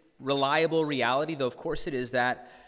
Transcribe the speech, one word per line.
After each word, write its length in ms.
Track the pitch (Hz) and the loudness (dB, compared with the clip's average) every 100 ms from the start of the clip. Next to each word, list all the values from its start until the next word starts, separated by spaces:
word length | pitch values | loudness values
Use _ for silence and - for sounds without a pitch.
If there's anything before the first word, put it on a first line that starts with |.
| _ - | _ -10
reliable 640 | 135 139 135 156 160 160 | -2 2 2 4 4 2
reality, 500 | 151 135 117 135 156 | 0 2 2 2 0
though 140 | 151 127 | -2 -4
of 100 | - | -4
course 300 | 123 147 180 | -6 -6 -4
it 60 | |
is 180 | 131 123 | -4 -2
that, 400 | 123 123 127 - - | 0 0 -2 -8 -20